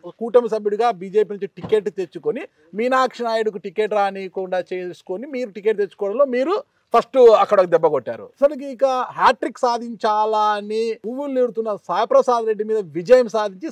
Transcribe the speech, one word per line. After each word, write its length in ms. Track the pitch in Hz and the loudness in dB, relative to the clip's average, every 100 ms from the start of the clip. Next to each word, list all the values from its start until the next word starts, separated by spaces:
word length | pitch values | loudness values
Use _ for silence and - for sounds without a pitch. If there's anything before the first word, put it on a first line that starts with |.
| 175 | -18
కూటమి 400 | - 226 240 233 | -12 0 2 2
సభ్యుడిగా 420 | 214 208 208 233 | -4 -4 -2 -2
బీజేపీ 440 | 185 190 202 208 | -2 -4 -2 -2
నుంచి 120 | 202 196 | -4 -12
టికెట్ 420 | - - 214 196 - | -10 -2 -2 -2 -8
తెచ్చుకొని 440 | 175 170 147 233 - _ _ | -10 -8 -6 -6 -8 _ _
మీనాక్షి 480 | 196 247 262 262 - | -4 0 0 0 -2
నాయుడుకు 360 | 233 226 214 190 | -4 -2 -2 -6
టికెట్ 340 | 202 170 214 | -8 -4 -2
రానియకుండా 720 | 208 196 196 190 190 185 185 180 | 0 -2 -4 -10 -8 -4 -4 -4
చేసుకొని 540 | 185 180 170 - 185 294 | -8 -8 -12 -10 -10 -8
మీరు 240 | 254 240 | -8 -8
టికెట్ 280 | 202 202 208 | -4 -2 -2
తెచ్చుకోవడంలో 460 | 202 - 202 226 | -4 -4 -4 -2
మీరు 400 | 285 247 294 415 - _ _ 233 | 0 0 0 -2 -6 _ _ 0
ఫస్ట్ 220 | - 262 | 2 8
అక్కడ 420 | 233 202 196 202 | 8 8 6 4
ఒక 60 | 180 | 4
దెబ్బ 200 | 165 160 | 4 2
కొట్టారు. 360 | 143 120 113 | 0 -4 -10
అసలు 320 | 101 - 285 277 | -12 0 0 0
ఇక 200 | 277 233 269 254 240 | -10 -2 0 0 -4
హ్యాట్రిక్ 480 | 147 202 254 320 - | 2 2 2 -4 -2
సాధించాలా 800 | 247 233 240 220 220 214 220 214 | -2 -2 -6 -4 0 0 0 2
అని 560 | 214 208 208 220 226 220 208 | 0 -2 -4 -4 -4 -6 -8
పువ్వులు 260 | 254 285 | -8 -4
నిరుతున్న 440 | 262 247 208 220 196 - | 0 0 -2 -6 -6 -4
సాయిప్రసాద్ 580 | 175 294 277 - 240 226 | -2 4 4 4 2 0
రెడ్డి 180 | 208 | -2
మీద 140 | 214 220 | -2 -4
విజయం 500 | 175 156 175 254 233 | -4 -2 4 6 4
సాధించి 420 | 220 214 185 311 | -2 -4 -6 -8